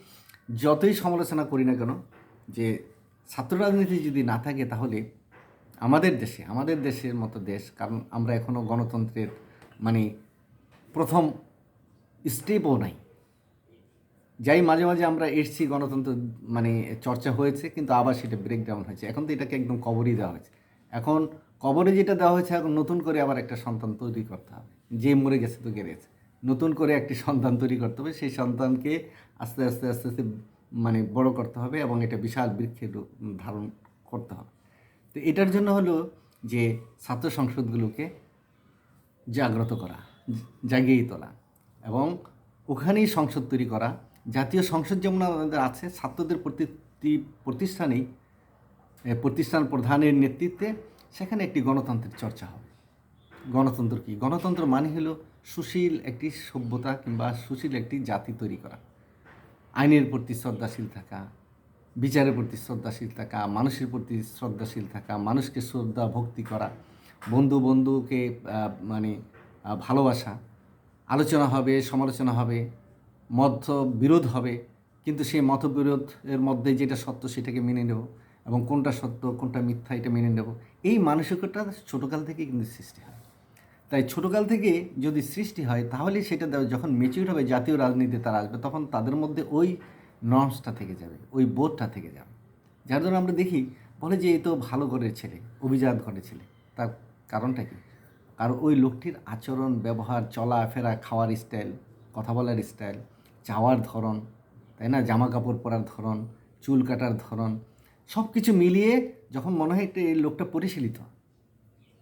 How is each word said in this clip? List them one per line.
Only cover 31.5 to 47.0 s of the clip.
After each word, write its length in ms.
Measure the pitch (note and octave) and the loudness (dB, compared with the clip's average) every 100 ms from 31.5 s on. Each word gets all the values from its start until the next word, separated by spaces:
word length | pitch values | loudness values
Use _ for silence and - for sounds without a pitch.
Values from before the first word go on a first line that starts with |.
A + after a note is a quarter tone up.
| - | -6
হবে 220 | B2 D3+ | -6 -2
এবং 220 | C#3 A#2 | -2 0
এটা 140 | A#2 A#2 | -2 -2
বিশাল 320 | A2+ B2 A#2+ | -4 -2 -2
বৃক্ষের 440 | G2+ A#2 - G#2+ | -2 -6 -6 -10
রূপ 140 | G#2 G2 - A2 F#2+ | -10 -12 -12 -12 -10
ধারণ 340 | F#2 G#2 G#2 - _ _ _ | -10 -8 -10 -12 _ _ _
করতে 300 | A#2+ A2+ F#2 | -12 -10 -14
হবে। 140 | - _ _ _ _ _ _ | -16 _ _ _ _ _ _
তো 60 | D3+ | -4
এটার 320 | D3 F3 G3 | 2 4 4
জন্য 200 | G3 G3+ | 4 4
হলো 380 | G3+ F3+ D#3+ E3+ - _ _ | 4 4 2 0 -10 _ _
যে 360 | A2+ A#2+ A#2 A2+ - - | -4 0 2 0 -8 -16
ছাত্র 300 | - B2 D#3+ | -8 -4 -2
সংসদগুলোকে 800 | D3 C3 B2+ A#2 A#2 A2 A2 D#3+ - - _ _ _ _ _ _ _ _ _ - | 0 -2 -2 -2 0 0 -2 -10 -12 -20 _ _ _ _ _ _ _ _ _ -8
জাগ্রত 440 | A#2+ B2+ A2+ A2+ | 0 0 2 0
করা, 220 | A2+ F2+ - - - - A2+ - - B2 | -2 -6 -12 -18 -16 -10 -8 -10 -10 0
জাগিয়ে 400 | B2+ C3 C3 A2 | 4 6 6 4
তোলা 220 | E2+ A#1+ - _ _ _ _ A2 | -4 -14 -20 _ _ _ _ -6
এবং 320 | A#2 D3 F3+ - - _ _ - | -2 -2 -4 -10 -20 _ _ -8
ওখানেই 380 | C3+ D#3 G#3 G#3+ | -2 2 4 4
সংসদ 400 | E3 D3 - B2 | 2 0 -2 -2
তৈরি 160 | C3 A#2+ | 0 0
করা। 320 | G#2+ A#2 A#2+ - _ - | -2 -2 -4 -12 _ -6
জাতীয় 340 | A#2 B2+ F#3 | -2 0 2
সংসদ 360 | F#3 D#3+ D3+ F#3+ | 2 0 0 0
যেমন 220 | F#3+ F#3 | 0 2
আমাদের 380 | F3+ E3 D#3 D3 | 2 0 0 0
আছে, 300 | C3 - F3+ | 0 -2 -10
ছাত্রদের 480 | F3+ C3 - D#3+ E3+ | -8 -8 -4 -2 -2
প্রতিটি 840 | D3+ C3+ D#3 - - _ | -4 -4 -4 -6 -20 _